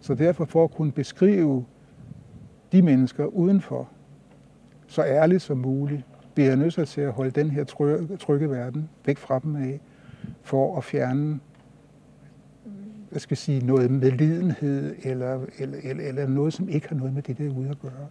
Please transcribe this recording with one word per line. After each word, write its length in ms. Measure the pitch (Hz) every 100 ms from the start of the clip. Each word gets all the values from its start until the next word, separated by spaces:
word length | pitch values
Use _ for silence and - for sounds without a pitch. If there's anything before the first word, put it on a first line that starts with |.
Så 140 | -
derfor, 300 | 127 160 175
for 200 | 156 165
at 60 | 165
kunne 220 | - 156
beskrive 720 | 135 135 - 185 202 156 131 123 - - - - - - - - - _
de 100 | 185
mennesker 420 | 180 131 127 -
udenfor, 640 | 147 196 175 196 160 127 127 - _ - _ - - - - - -
så 180 | -
ærligt 380 | 143 139 160 185
som 160 | - 135
muligt, 440 | 127 135 143 143 127 - -
bliver 140 | - 135
jeg 80 | 131
nødt 320 | 156 170 151
til 120 | -
at 120 | 143
holde 180 | 113 131
den 200 | 131 156
her 140 | 143
try-, 520 | 135 - 143 156 165 190
trygge 340 | - 143 151
verden 380 | 131 123 127 156 - -
væk 120 | 139
fra 200 | - 131
dem 180 | 156 147
af, 240 | 131 143 - - - - - -
for 340 | - 135 139 -
at 80 |
fjerne, 560 | 127 143 127 131 147 147 - - - - _ - _ - - - - - - 202 202 214 208
hvad 100 | 156
skal 120 | -
jeg 60 | 135
sige, 280 | - 139 123
noget 240 | 135 123
medlidenhed, 1040 | 135 131 127 151 165 180 143 147 139 147 156
eller, 380 | 131 131 127 131 131 -
eller, 200 | 135 139
eller, 260 | 131 139 151
eller 180 | 131 139
noget, 260 | 135 151
som 160 | 156 185
ikke 200 | 151 -
har 80 | 151
noget 180 | 131
med 80 | 135
det 160 | 143 123
derude 300 | 147 131 131
at 100 | 143
gøre. 260 | 135 127 147